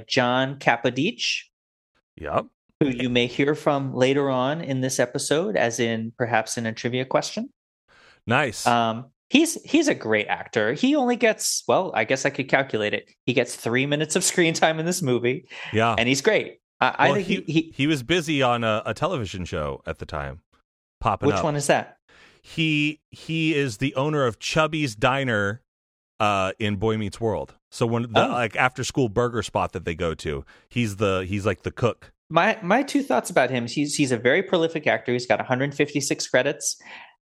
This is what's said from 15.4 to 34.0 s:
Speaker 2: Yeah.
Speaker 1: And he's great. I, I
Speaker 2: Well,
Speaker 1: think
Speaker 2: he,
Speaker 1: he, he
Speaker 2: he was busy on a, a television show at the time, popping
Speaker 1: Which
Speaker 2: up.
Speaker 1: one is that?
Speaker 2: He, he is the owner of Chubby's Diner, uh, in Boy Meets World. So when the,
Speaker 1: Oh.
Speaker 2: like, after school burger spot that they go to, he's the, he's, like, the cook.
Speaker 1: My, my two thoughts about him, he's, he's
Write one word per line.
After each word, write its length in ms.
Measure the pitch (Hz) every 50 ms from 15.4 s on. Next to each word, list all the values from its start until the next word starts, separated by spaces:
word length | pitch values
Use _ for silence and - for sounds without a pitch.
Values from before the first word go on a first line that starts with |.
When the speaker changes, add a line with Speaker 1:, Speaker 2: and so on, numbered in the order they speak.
| - _ - - - - -
Speaker 2:
Yeah. 220 | 107 113 117 110
Speaker 1:
And 100 | 110 117
he's 140 | 123 139 135
great. 380 | - 220 208 160 - - - _ _ _ _ _
I, 160 | 120 - -
I 100 | - 143
Speaker 2:
Well, 80 | 175 190
Speaker 1:
think 120 | 208 180
Speaker 2:
he, 80 | 185 208
Speaker 1:
he, 160 | - - -
he 220 | 147 165 156 - -
Speaker 2:
he 120 | - 135
was 160 | 151 160 135 117
busy 400 | 113 170 185 147 160 156 139 131
on 200 | 120 120 117 117
a, 200 | 113 107 107 -
a 80 | 120 110
television 520 | - 151 170 190 135 107 90 - 92 87
show 360 | - 95 82 76 71 67 - -
at 100 | 80 82
the 80 | - 85
time, 360 | - 82 76 71 69 67 78 _ _ _ _ _ _ _ _ _ _ _ _
popping 260 | - 113 101 - -
Speaker 1:
Which 100 | 143 -
Speaker 2:
up. 60 | - 170
Speaker 1:
one 120 | 156 147
is 100 | 147 135
that? 300 | - 156 117 - - - _ _ _ _ - - - _ _ _
Speaker 2:
He, 560 | - - 165 160 156 151 147 147 151 147 - _ _
he 460 | - - - - 160 165 160 156 160
is 220 | 143 143 131 104
the 180 | - 135 147 -
owner 300 | 131 139 156 156 147 135
of 100 | 120 104
Chubby's 580 | - - - - 160 156 151 156 156 147 131 104
Diner, 680 | 104 135 127 131 139 135 127 113 104 101 98 107 123 _ _ _ _ _ _ _ _ _ _ _ -
uh, 320 | 110 104 101 98 95 95 - -
in 160 | 110 104 104
Boy 220 | 92 110 110 110
Meets 220 | 110 107 98 - -
World. 360 | 117 113 98 78 67 - - _ _ _
So 140 | - - 123
when 180 | 113 117 117 120 120
the, 160 | 107 135 202
Speaker 1:
Oh. 40 | 277 -
Speaker 2:
like, 220 | 123 120 110 -
after 260 | 143 160 170 - - 117
school 240 | - - 147 131 113
burger 320 | 92 123 120 120 117 113
spot 300 | 98 - - 104 90 87
that 140 | - 92 82
they 100 | 90 85
go 180 | 78 87 82 80
to, 300 | - - 80 73 69 - - - - _ _
he's 280 | - 123 120 107 98
the, 280 | 95 110 98 95 92 95
he's, 180 | 90 101 101 95
like, 180 | 104 95 - -
the 80 | 92
cook. 400 | - - - 110 - - - - _ _ _ _
Speaker 1:
My, 300 | 156 165 180 220 214 -
my 220 | 175 175 208 262 277
two 200 | 277 - 285 277
thoughts 260 | - 247 233 - -
about 200 | 175 165 131 123
him, 180 | 131 123 117
he's, 280 | 120 - 156 143 147 -
he's 160 | -